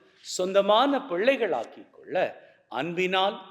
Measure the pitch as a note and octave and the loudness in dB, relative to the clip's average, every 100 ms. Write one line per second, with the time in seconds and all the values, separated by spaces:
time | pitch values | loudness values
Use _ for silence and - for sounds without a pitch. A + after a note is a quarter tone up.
0 | _ _ - - F#3 G3 G3 G#3+ C#4 C#4 | _ _ -10 -6 0 2 4 4 4 0
1 | - F3 A#3 C4+ G#3+ C3 A2 - G2 - | -2 0 2 2 0 -2 -6 -14 -20 -20
2 | A#2+ D#3 C#3 - - _ _ A2+ D#3 E3+ | -8 -4 -4 -6 -20 _ _ -8 -6 -2
3 | F#3 F#3+ G3 A3+ - | -2 0 0 -4 -10